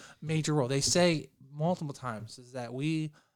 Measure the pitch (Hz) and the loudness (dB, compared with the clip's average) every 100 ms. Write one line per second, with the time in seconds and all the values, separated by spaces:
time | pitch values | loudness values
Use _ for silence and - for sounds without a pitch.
0 | - - 151 156 147 151 123 139 - 175 | -8 -12 -2 0 2 2 2 2 2 4
1 | 180 160 - _ 131 147 160 180 151 - | 4 4 -2 _ -20 -4 0 0 -4 -6
2 | 127 110 110 - 123 127 117 127 151 160 | -8 -8 -10 -14 -12 -10 -8 -2 0 0
3 | 156 - _ | -2 -8 _